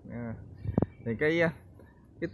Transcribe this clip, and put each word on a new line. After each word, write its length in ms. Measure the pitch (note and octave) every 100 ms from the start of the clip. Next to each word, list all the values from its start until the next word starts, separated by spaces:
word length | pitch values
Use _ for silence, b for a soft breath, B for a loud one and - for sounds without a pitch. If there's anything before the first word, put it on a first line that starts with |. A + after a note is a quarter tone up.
| -
À, 220 | A#2 A#2+ A2+ - B B B B B
thì 100 | A#2 A2
cái, 200 | D3+ E3 E3 D3 - - B B B -
cái 80 | E3